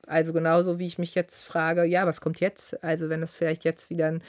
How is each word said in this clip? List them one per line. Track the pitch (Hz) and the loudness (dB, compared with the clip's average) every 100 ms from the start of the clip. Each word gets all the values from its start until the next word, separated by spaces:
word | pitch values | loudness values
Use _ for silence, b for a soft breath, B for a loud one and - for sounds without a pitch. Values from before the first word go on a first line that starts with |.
| - | -2
Also | 160 165 | 0 2
genauso | 165 165 170 180 175 | 2 4 4 4 -2
wie | 180 | -4
ich | 175 | -4
mich | 170 180 | -2 -2
jetzt | 175 - | -4 -10
frage, | - 170 160 175 | -4 -2 2 2
ja, | 170 180 185 | 2 2 2
was | - | 0
kommt | - 170 | -4 -2
jetzt? | 185 - - - | -2 -2 -10 -6
Also | 165 165 160 | -4 -2 -2
wenn | 160 | -4
es | 160 | -4
vielleicht | - 165 160 | -2 -2 0
jetzt | 165 165 - | -2 -4 -6
wieder | 170 156 | -2 0
ein | 160 | -2